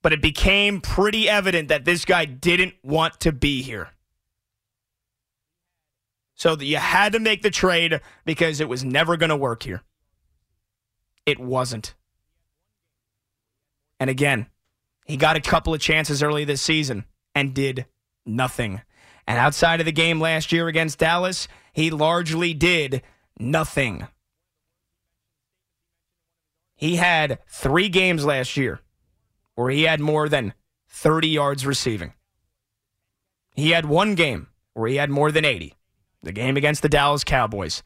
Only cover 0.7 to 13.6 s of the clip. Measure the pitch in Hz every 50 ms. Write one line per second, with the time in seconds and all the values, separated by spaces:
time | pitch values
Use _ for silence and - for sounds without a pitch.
0.7 | 202 180 - - - 185 196 214 214 220 220 - 214 208 190 190 175 170 151 135
1.7 | 156 143 127 170 175 165 - - 185 175 160 147 127 131 - 175 170 175 185 180
2.7 | - _ _ 131 151 160 160 165 - _ - 165 147 123 - 143 139 127 127 131
3.7 | 113 101 85 - _ _ _ _ _ _ _ _ _ _ _ _ _ _ _ _
4.7 | _ _ _ _ _ _ _ _ _ _ _ _ _ _ _ _ _ _ _ _
5.7 | _ _ _ _ _ _ _ _ _ _ _ _ _ - - 165 160 151 139 139
6.7 | 151 147 - - - 185 202 208 202 226 220 220 214 - - 202 - - - 185
7.7 | 175 170 170 165 160 139 - - - _ _ 160 160 - 170 160 151 139 156 123
8.7 | 123 127 131 131 127 143 165 160 170 160 165 160 151 143 139 123 117 - - 120
9.7 | 92 - _ _ _ _ _ _ _ _ _ _ _ _ _ _ _ _ _ _
10.7 | _ _ _ _ _ _ _ _ _ _ _ 151 143 135 127 127 127 147 160 123
11.7 | 120 107 - - - _ _ _ _ _ _ _ _ _ _ _ _ _ _ _
12.7 | _ _ _ _ _ _ _ _ _ _ _ _ _ _ _ _ _ _